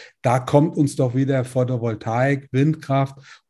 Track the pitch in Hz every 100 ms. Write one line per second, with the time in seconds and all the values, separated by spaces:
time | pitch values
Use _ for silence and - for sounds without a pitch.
0 | - _ 123 123 123 143 160 - 139 -
1 | 131 123 135 135 123 127 127 127 117 107
2 | 117 117 135 139 139 127 151 156 - 135
3 | 139 - - - _